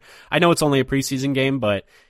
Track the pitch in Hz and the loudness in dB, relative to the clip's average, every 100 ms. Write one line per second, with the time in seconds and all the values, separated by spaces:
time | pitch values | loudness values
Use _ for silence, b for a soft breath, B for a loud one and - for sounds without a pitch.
0 | B B B 156 170 160 151 139 131 139 | B B B 2 2 2 2 0 0 -2
1 | - 135 139 135 135 135 107 98 - b | -2 -4 -2 0 0 0 0 -2 -6 b
2 | b | b